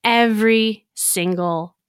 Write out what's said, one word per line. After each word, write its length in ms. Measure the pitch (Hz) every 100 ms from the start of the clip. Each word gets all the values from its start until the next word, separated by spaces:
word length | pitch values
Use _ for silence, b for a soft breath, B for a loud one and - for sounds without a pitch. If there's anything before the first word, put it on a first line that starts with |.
every 800 | 233 233 233 214 226 226 220 214 _
single 800 | - - 185 175 180 175 165 170 _